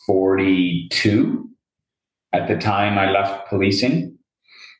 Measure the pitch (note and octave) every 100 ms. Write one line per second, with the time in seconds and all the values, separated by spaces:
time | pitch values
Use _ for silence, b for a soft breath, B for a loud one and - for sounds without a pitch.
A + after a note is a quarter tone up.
0 | - F#2+ F#2+ F#2+ F#2+ F#2 F2+ F2+ - -
1 | G#2+ G#2+ - - - _ _ _ _ _
2 | _ _ _ F2+ - G#2+ G#2+ G2+ G#2 G2+
3 | G2 G2 G2 - - G2 G2 G2 B2 E3
4 | - - _ _ B B B